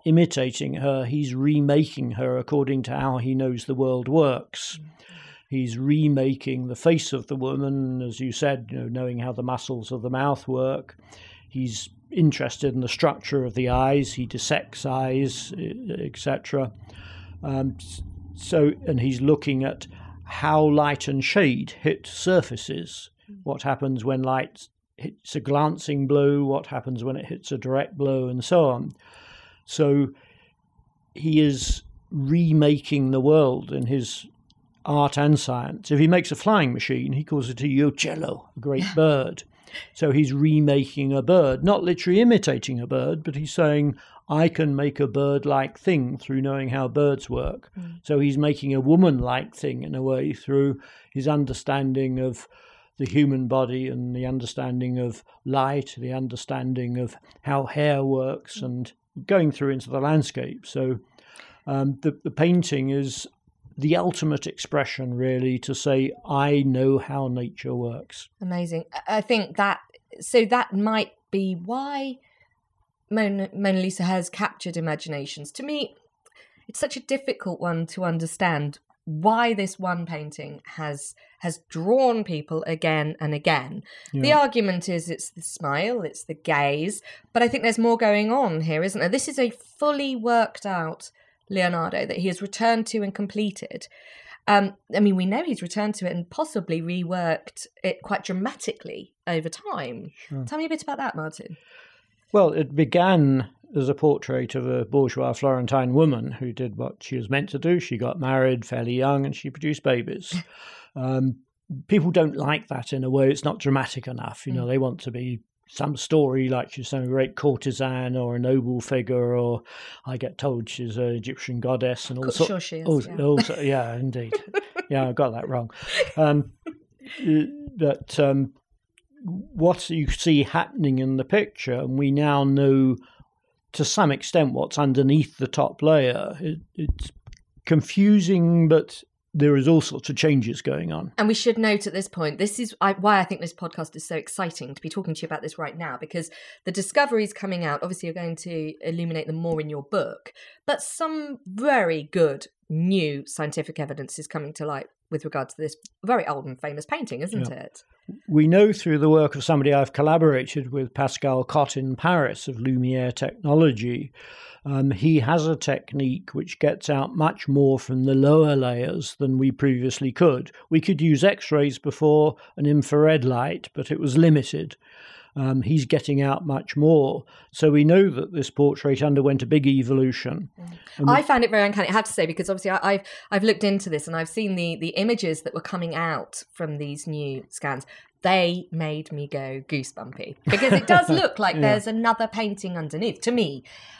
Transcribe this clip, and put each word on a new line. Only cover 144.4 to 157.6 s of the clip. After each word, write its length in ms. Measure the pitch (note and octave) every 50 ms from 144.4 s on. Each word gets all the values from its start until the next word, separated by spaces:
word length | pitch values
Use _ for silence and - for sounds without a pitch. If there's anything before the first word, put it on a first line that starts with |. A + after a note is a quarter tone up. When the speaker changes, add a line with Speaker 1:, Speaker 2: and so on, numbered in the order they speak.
| F#3 E3 - - - C3+ C#3+
Speaker 2:
to 60 | -
be 80 | - D#3
talking 240 | - G3+ F#3 E3 D#3
to 80 | -
you 40 | -
about 160 | - D#3 D3+
this 160 | - D3+ -
right 200 | - D#3 C#3 -
now, 200 | E3 E3+ D3 F3+
because 320 | - - - - F3 D#3 - - - - - - - -
the 60 | F#3
discoveries 600 | F3 G3 F#3+ - - D4 C#4+ C#4 A#3+ A3 G#3+ G3
coming 320 | - - G3+ G3 F#3 F3 E3+
out, 180 | D3+ D3 -
obviously 260 | - F3+ F#3 - -
you're 60 | E3+ D#3+
going 220 | F3+ F3 E3+ E3
to 360 | - - F3+ E3+ D#3+ D#3 D#3 D#3 - -
illuminate 420 | D#3+ E3 E3+ E3+ E3 D#3+ D#3+ D3+
them 100 | D#3 D#3
more 240 | D#3+ E3 E3+ D#3+ D#3
in 80 | D3+ D3+
your 140 | D3+ C#3+ C#3
book, 500 | - G#3+ F#3+ C#3+ - - - - - - - - - - _ _
but 140 | - C#4+ C#4+
some 580 | - - - - E4 D#4+ D#4 D#4 D4 D4 C4+ - -
very 580 | F#3 F#3+ G#3 B3+ D4 C#4 A#3+ F#3+ E3+ D#3+ D#3 C#3+ D3
good 360 | - F#3 E3 D3 C#3 C#3 - - _ _ _ -
new 560 | D#3 D#3+ E3+ F#3 G3 F#3+ D#3+ D3 C#3+ C#3 C#3
scientific 540 | - - - D3+ D3 - D#3+ D3 - D#3 -
evidence 400 | D3 C3+ C#3+ D#3 C3+ - - -
is 80 | D3+
coming 240 | - - D#3 D3 D3 D3+
to 120 | - D3+
light 220 | D3+ C#3+ C3+ - - _ _ _ -
with 140 | D#3+ D3 -
regard 220 | D3 - C#3 C3+ -
to 60 | -
this 180 | - D#3 D3+ - - - - _ _ -
very 220 | G3+ B3 G#3+ D#3+
old 180 | D3 D3 C3+ D3
and 140 | C#3 B2+ -
famous 260 | - D3 C#3+ D3 D#3
painting, 360 | - D4 E4 B3 - C3 B2
isn't 280 | D#3+ F#3+ - B2+ B2+ A#2+
Speaker 1:
Yeah. 60 | C3
Speaker 2:
it? 280 | -